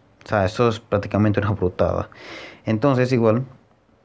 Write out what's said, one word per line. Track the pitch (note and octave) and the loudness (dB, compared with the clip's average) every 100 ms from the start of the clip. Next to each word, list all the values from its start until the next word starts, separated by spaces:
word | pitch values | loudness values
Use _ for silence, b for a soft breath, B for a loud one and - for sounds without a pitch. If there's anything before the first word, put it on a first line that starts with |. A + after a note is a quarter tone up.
| _ _ | _ _
O | - | -4
sea, | G#2+ | 0
eso | F#2 - A#2+ | 0 2 0
es | A2 | 0
prácticamente | - G#2 - G2+ G#2+ G#2 | -2 -4 -2 0 2 2
una | G#2 | 0
brutada. | G#2 F2+ - F2 F2+ - B B B B B - | 0 -2 0 0 -2 -6 B B B B B -4
Entonces, | A2 C#3+ B2+ B2 | 0 2 2 2
igual, | B2+ A2+ A#2 C3+ - _ _ _ _ | 2 4 2 -2 -12 _ _ _ _